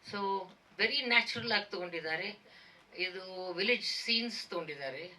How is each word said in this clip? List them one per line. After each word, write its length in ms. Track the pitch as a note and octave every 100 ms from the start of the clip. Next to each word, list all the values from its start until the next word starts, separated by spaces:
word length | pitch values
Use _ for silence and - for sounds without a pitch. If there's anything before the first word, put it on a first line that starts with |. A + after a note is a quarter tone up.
| -
So, 80 | G#3 G3 G3 F#3 - _ -
very 160 | G#3+ C#4 B3+
ನ್ಯಾಚುರಲ್ 420 | A#3+ A3+ A#3+ A#3 G#3+
ಆಗಿ 120 | G3+
ತಗೊಂಡಿದ್ದಾರೆ. 540 | F#3+ F3 E3+ D#3+ E3 F#3+ G#3 - - - - - - F#3
ಇದು 160 | F3+ F#3 F#3 F#3 F3
ವಿಲೇಜ್ 260 | G#3 A#3+ - -
ಸೀನ್ಸ್ 360 | - A#3 A#3+ A3+ -
ತಗೊಂಡಿದ್ದಾರೆ. 540 | F3 D#3 C#3+ C#3 C3+ F3